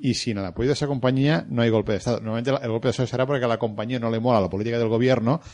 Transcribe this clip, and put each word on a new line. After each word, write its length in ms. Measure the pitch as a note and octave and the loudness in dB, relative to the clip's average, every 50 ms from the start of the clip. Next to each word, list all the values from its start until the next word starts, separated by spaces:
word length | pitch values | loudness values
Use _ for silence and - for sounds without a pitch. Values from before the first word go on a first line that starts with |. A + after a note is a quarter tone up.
Y 140 | - B2+ A2+ | 0 0 0
sin 220 | - - B2 G#2+ G2 | 0 -2 -4 -4 -4
el 80 | G2 | -6
apoyo 240 | F2+ - G2 A#2 C3+ | -6 -4 -2 0 0
de 40 | D3 | 0
esa 140 | - D3 C#3+ | 0 0 -2
compañía 580 | C#3+ B2+ B2 B2+ C3 C3 C3+ D3 D#3+ E3+ - - | -2 0 0 2 2 4 4 4 2 2 0 -2
no 120 | - A#2+ | 0 2
hay 80 | A#2 A#2 | 2 4
golpe 220 | A2 A2 G2+ A2 G#2+ | 4 2 2 0 -2
de 40 | F#2 | -2
Estado. 180 | - B2 A#2+ G2 | 0 -2 -2 -2
Normalmente 340 | A2 A2 A2 A2+ A#2+ C3+ | -2 -4 -4 -4 -2 -2
la, 60 | C3+ C#3 | -2 -2
el 100 | B2+ A#2 | -2 -2
golpe 160 | A2+ A#2 C3 B2+ | -4 -2 -2 -2
de 40 | |
Estado 160 | A#2+ - B2+ A2+ | 0 0 -2 -2
será 180 | - B2 C3 | 0 -2 0
porque 200 | C3 C#3+ C3 B2 | 0 0 0 0
a 40 | A#2+ | 0
la 100 | A2+ A2 | 0 0
compañía 400 | A#2+ A2 G#2 G#2+ G#2+ A#2 C3 B2 | -2 -4 -4 -4 -6 -4 -4 -4
no 100 | A#2 A2+ | -2 -2
le 100 | A2+ A2+ | -2 0
mola 220 | A2+ B2+ A#2+ G#2+ | 2 4 4 4
la 80 | F#2+ F2 | 2 2
política 280 | F2+ G2 G#2+ A#2 A#2 A#2 | -2 -2 -4 -2 0 0
del 80 | A#2 A2 | 0 2
gobierno 520 | A2+ A2+ B2 B2+ C3 A#2 A2 A#2 D3 E3 - - | 2 2 4 4 4 4 2 0 0 0 -4 -12